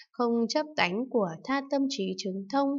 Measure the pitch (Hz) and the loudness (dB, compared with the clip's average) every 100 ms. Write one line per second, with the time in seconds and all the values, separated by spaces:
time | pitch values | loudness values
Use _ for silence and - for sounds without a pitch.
0 | - - 240 233 226 302 302 302 180 190 | -10 -2 2 2 2 0 -2 0 2 0
1 | 254 233 190 165 - 269 277 277 269 269 | 0 0 0 -2 -2 -2 0 0 0 0
2 | 190 190 202 190 196 277 277 | -4 -4 -4 -6 -2 0 2